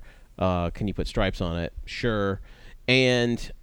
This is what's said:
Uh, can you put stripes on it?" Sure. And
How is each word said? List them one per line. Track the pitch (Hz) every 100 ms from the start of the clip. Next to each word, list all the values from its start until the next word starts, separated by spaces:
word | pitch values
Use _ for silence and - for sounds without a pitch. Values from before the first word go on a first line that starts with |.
| - - - -
Uh, | 92 90 85
can | - 101
you |
put | - 85
stripes | - 95 -
on | 87 85
it?" | 85 - -
Sure. | - 120 107 98 98 - - - - -
And | 131 127 123 120 117 - -